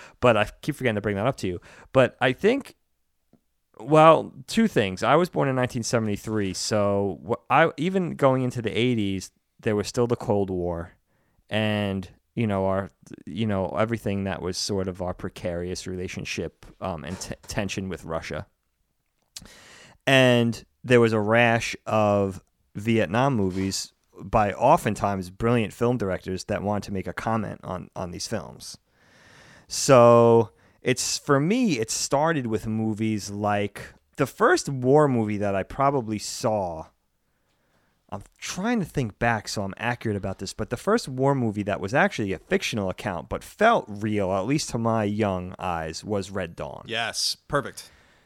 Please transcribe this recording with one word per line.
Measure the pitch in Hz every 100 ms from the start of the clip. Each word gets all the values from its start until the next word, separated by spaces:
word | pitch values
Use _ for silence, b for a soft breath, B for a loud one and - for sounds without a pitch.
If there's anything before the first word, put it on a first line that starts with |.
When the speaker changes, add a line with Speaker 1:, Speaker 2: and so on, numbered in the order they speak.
| B _
Speaker 1:
but | 123 110
I | 104 -
keep | - 147
forgetting | 127 104
to |
bring | 107 98
that | 113
up | 135
to | 104
you. | 87 B B B
But | 131 120 -
I | 131
think, | 127 196 269 - - _ _ _ _ _ _ _ _ _ -
well, | 113 156 160 151 104 - -
two | - 226
things. | - 101 92
I | 110 147
was | 175
born | 170 143
in | 131
nineteen | 127 120
seventy-three, | 110 120 110 101 - 110 98
so | 90 - 107 101 101 101 85 85
wh-, | 117 -
I, | 135 165 -
even | 165 190 170
going | 135 139 131
into | 127 123
the | 110 82
eighties, | 123 117 101 95 - _ _ _
there | 117
was | 104 98
still | - 120
the | 120
Cold | - 104 95
War, | 92 87 85 85 _ _ _ _ _ _
and, | 104 107 107 104 98 90 - _
you | - 113
know, | 98 95
our, | 95 98 _ - -
you | - 80 110
know, | 98 92
everything | 76 110 113 - 98
that | 98 82
was | 87 92
sort | - 101 95
of | 90
our | 90
precarious | 110 98 - 92 87 87 90 -
relationship, | 92 92 - - - 82 - - -
um, | 95 85
and | 71 92
t-, | - - -
tension | - 98 - 95
with | 85
Russia. | 82 80 - 76 - _ _ _ _ _ _ _ _ - B B B B B _ -
And | 135 127 120 117 110 - _
there | - 123
was | 113
a | 110
rash | 104 117 120 117 - -
of | - 110 104 101 98 92 - _ _
Vietnam | - 104 113 95 107 135 127
movies | 95 92 95 95 - _ _ -
by | 95 110 104
oftentimes | 71 123 147 120 98 104 98 90
brilliant | 95 117 120 104
film | - 117 123
directors | 101 90 - 92
that | - 98
wanted | 92 104
to | -
make | 98 90
a |
comment | - - 113 101 -
on, | - 90 -
on | - 90
these | 87 -
films. | 110 65 - - - _ b b b b b b b -
So | - - 131 120 117 117 117 113 b b b
it's, | - 127 - -
for | - 139
me, | 151 233 240 131
it | 110
started | - - 139 156 160 120
with | 110 110
movies | 110 110 104 110 107 95
like, | 101 104 104 101 - - - _ -
the | 135
first | - 240 359 -
war | 135 123 147 151
movie | 123 107 104
that | 101
I | 98
probably | 92 - 139 143 110 107
saw, | - - 123 107 92 80 80 _ _ _ _ _ _ _ _ _ _ _ _
I'm | 101 - _
trying | - - 208 240
to | 160
think | - 120 -
back | 117 113 -
so | -
I'm | 98 -
accurate | 113 120 117 101
about | 95 95
this, | 95
but | - 110
the | 120
first | - 220 -
war | 127 135
movie | 139 117 104
that | 101 87
was | 98
actually | 135 196 - 104
a | 90
fictional | - - - 113 95
account | 90 - 87 65
but | 82
felt | - - 214 226 -
real, | 104 107 104 92
at | 98 98
least | 143 -
to | 120
my | 113 113
young | 104 104 104 92 90 -
eyes, | 92 85 80 80
was | - 104 98
Red | 98 87 82
Dawn. | 73 - -
Speaker 2:
Yes, | 113 113 - - - -
perfect. | 147 110 - - b b b